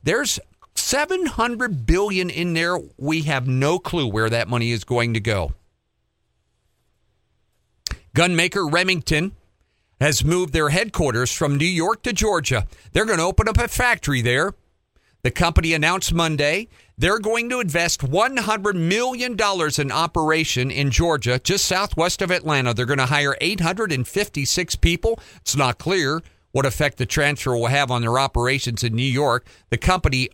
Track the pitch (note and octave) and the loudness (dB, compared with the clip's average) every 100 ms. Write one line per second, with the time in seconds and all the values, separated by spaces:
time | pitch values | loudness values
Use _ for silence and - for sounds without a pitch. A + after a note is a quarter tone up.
0 | - A3 C#4+ - - _ - - - C4+ | -2 0 0 -4 -8 _ -12 -8 -2 0
1 | D4+ F#4+ D#4+ - A#3+ A#3 B3 D#3 A2 F3+ | 0 0 -2 -2 -2 -2 -2 -2 2 2
2 | G#3 F#3+ F3+ D3 F3 E3 E3+ F3+ - - | 2 0 -2 -2 -2 0 0 -2 -6 -8
3 | C#3 D#3+ D3+ C3+ B2+ C3 C#3 F3 - F3 | -2 0 0 0 0 2 2 0 -2 -2
4 | B2+ G#2 A2 A#2 G2 A#2+ A#2 A#2 - A#2+ | 0 0 0 0 0 0 0 -2 -2 -2
5 | A#2 A2 G#2+ G2+ D#2+ - _ _ _ _ | 0 -2 0 -2 -2 -6 _ _ _ _
6 | _ _ _ _ _ _ _ _ _ _ | _ _ _ _ _ _ _ _ _ _
7 | _ _ _ _ _ _ _ _ - - | _ _ _ _ _ _ _ _ -12 -12
8 | - - F3 E3 F3 G3 D#3+ E3 F#3 F3+ | -4 2 2 2 0 0 0 2 2 0
9 | - D3+ F#3+ - _ _ _ _ _ - | 0 0 0 -8 _ _ _ _ _ -2
10 | C#3+ D3+ D3+ F3+ F3+ D#3+ D3 E3+ A3+ - | 0 2 2 2 0 0 2 2 0 0
11 | D3+ A#2 B2 - D3+ C#3+ E3 F3 E3+ A3 | 0 0 -2 -2 0 2 0 0 0 -2
12 | B3 G3 G#3+ F3+ C3+ B2 - - - E3 | -4 -2 0 0 0 -2 -2 -8 -4 -2
13 | A3 F3+ E3+ F#3+ G#3+ G#3 A#3 - B3 A3 | 2 2 0 2 2 2 0 0 0 0
14 | - C3+ A#2 B2+ F#3 - _ _ _ _ | 0 0 2 2 0 -4 _ _ _ _
15 | _ _ B2 - F3 D#3+ E3 D#3+ D#3 F#3 | _ _ -4 0 2 2 2 2 2 0
16 | - E3+ E3 D3+ D3 F3 A3+ - _ - | 0 0 2 2 0 0 -4 -16 _ -2
17 | E3+ A3 G#3 A#3 A#3 B3+ G3+ E3 E3+ - | 0 2 0 -2 0 -2 -2 0 0 -2
18 | C3 D#3+ A#3+ C4+ G3+ G#3+ G3+ F#3 E3 G#3 | 0 0 0 0 -2 -2 -2 0 0 0
19 | B3+ B3 B3 G#3+ G#3 F3+ D#3 C#3+ C#3 A#2 | 0 -2 -4 -2 0 0 -2 0 -2 0
20 | E3 F3 D#3 D#3+ D#3 B2+ C3 G#2+ C#3+ A#2+ | 0 0 2 2 0 -2 -2 0 0 2
21 | E3+ D3+ A#2 B2 - F#3+ - F#3 G3+ - | 2 2 0 -2 0 0 0 0 -2 0
22 | E3+ - F#3 F3+ D#3 C#3+ B2+ A#2 B2 C#3 | 0 0 -2 -2 0 0 0 0 0 0
23 | B2+ D3 C#3+ C#3 D#3+ G3+ E3 F#3 G#3+ C3+ | 2 2 0 -2 -2 0 -2 -2 -2 -2
24 | B2 F#3+ G3+ C#3+ C3 - E3+ - E3+ E3+ | -2 -2 -4 -4 -2 -2 -2 0 0 2
25 | A3+ A3+ - - - C#3 C3 A#2+ D#3+ F#3+ | 0 -2 -8 -14 -4 0 0 0 -2 0
26 | C#3 D#3+ - _ _ C#3 C3+ - D3 - | 0 -2 -8 _ _ 0 0 0 -2 -2
27 | B2+ - D3 C#3+ C3+ A#2+ A#2 C#3 C#3 B2 | -4 0 0 0 -2 0 2 2 2 0
28 | A#2 B2 C3+ B2 A#2+ C3+ - A#2 A#2+ A2 | 0 0 0 0 0 0 -2 -2 -2 0
29 | C3+ B2+ C#3+ A#2+ - - - A2+ - F#3 | 0 0 0 -2 -4 -18 -6 -2 2 2
30 | - C3 B2+ | 2 0 -4